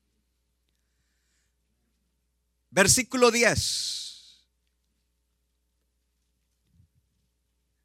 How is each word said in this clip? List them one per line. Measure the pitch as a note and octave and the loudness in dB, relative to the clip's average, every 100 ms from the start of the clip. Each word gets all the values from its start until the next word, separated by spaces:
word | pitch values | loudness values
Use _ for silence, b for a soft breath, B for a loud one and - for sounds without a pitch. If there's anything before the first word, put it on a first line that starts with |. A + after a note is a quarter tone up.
| _ _ _ _ _ _ _ _ _ _ _ _ _ _ _ _ _ _ _ _ _ _ _ _ _ _ _ | _ _ _ _ _ _ _ _ _ _ _ _ _ _ _ _ _ _ _ _ _ _ _ _ _ _ _
Versículo | D3 G3 - B3 C4 A#3+ | 0 2 2 0 2 2
diez. | A#3 A3+ D3 - - - - - - - - _ _ _ _ _ _ _ _ _ _ _ _ _ _ _ _ _ _ _ _ _ _ _ _ _ _ _ _ _ _ _ _ _ _ | 4 0 0 -4 -6 -8 -10 -14 -18 -20 -20 _ _ _ _ _ _ _ _ _ _ _ _ _ _ _ _ _ _ _ _ _ _ _ _ _ _ _ _ _ _ _ _ _ _